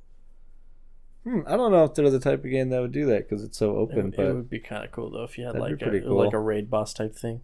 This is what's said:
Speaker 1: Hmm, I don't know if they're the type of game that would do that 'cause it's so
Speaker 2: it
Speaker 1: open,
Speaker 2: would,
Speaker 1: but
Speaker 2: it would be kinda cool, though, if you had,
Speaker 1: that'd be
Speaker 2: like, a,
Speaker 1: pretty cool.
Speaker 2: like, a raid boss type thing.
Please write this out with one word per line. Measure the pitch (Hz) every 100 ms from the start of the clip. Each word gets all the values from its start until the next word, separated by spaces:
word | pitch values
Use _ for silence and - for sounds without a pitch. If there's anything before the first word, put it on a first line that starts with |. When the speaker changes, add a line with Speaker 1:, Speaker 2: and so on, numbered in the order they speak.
| - - - - - - - - - - - -
Speaker 1:
Hmm, | 233 226 -
I | 220
don't | 233
know | 180
if | 151
they're | 156 143
the | 131
type | 139 139
of | 135
game | 131 131
that | 127
would | 123
do | 135 143
that | 104 -
'cause | 104
it's | 107 -
so | 107 104
Speaker 2:
it |
Speaker 1:
open, | 113 113 98
Speaker 2:
would, | 101
Speaker 1:
but | 95
Speaker 2:
it |
would | 123 120
be | 113
kinda | - 110 110
cool, | - 110
though, | 110
if | 117 -
you | 120
had, | 117
Speaker 1:
that'd | 110
be |
Speaker 2:
like, | 147
a, | 120
Speaker 1:
pretty | 101 -
cool. | 101
Speaker 2:
like, | 101
a | 107
raid | 110 104 104
boss | 107 104
type | - 110 -
thing. | 117 117